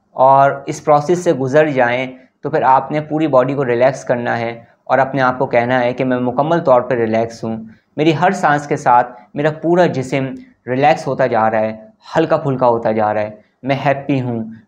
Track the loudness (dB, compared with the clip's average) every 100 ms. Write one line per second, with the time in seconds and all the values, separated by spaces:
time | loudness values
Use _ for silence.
0 | _ 2 4 6 4 0 -8 -6 2 2
1 | 2 0 0 0 2 2 2 2 0 0
2 | -6 -10 _ _ -4 0 4 4 2 -6
3 | -4 -2 2 2 2 0 -2 2 2 0
4 | -4 -4 -2 -4 -4 -8 -16 _ -2 0
5 | 0 0 0 0 0 0 2 0 0 -2
6 | -2 -2 -2 -2 0 0 2 2 2 -2
7 | 0 -2 -2 -6 -8 -8 -12 -20 _ -2
8 | 0 2 0 0 0 0 -2 -4 2 2
9 | 2 -6 -14 -4 -4 -2 0 2 2 0
10 | -4 -4 -4 -8 -18 _ -6 0 2 2
11 | -2 -2 0 2 0 0 -2 -6 -14 _
12 | -8 -2 0 0 -2 0 2 2 0 0
13 | 0 -2 -4 -8 _ _ -6 -2 -2 -2
14 | -2 -2 -2 -6 -8 -12